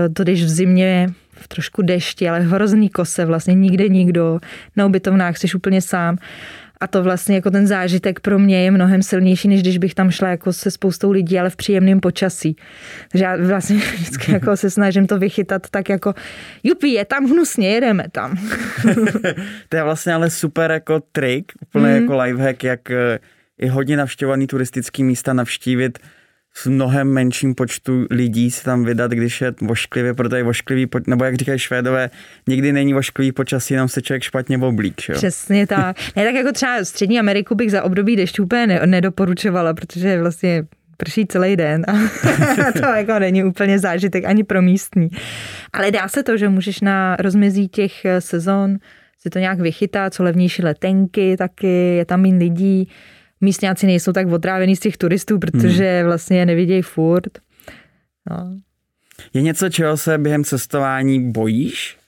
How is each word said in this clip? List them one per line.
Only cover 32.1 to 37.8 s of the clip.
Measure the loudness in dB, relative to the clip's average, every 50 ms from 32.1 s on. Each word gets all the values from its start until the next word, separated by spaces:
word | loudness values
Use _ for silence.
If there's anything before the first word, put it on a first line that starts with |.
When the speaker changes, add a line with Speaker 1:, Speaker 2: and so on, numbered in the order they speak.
| -8 -14 -20 -20 -18 -8 -4 -2
Speaker 2:
nikdy | 0 0 2 2
není | 2 2 2 2 2
vošklivý | 0 -2 -4 -2 -2 -2 -2
počasí, | 0 -2 -4 -2 -2 -4 -2 -2 -2
jenom | 0 0 -2
se | -2 -4
člověk | -4 -4 -6 -6
špatně | -6 -6 -6 -4 -2 -2 -2 0
oblík, | 0 0 0 0 -2 -4 -4 -8
že | -8 -6
jo? | -4
Speaker 1:
Přesně | -2 -2 -4 -4 -4 -2 0 0 2 2
tak. | 2 0 0 -2 -2 -4 -8 -10
Speaker 2:
<laughs> | -8 -4
Speaker 1:
Ne, | -2 0
tak | 0 0
jako | 0 -2 -2
třeba | -2 -2 -2 -2 -2 -4 -4
Střední | -6 -4 -4 0 0 0 2
Ameriku | 2 0 0 0 -2 -2 -2
bych | 0 0 0
za | 0 0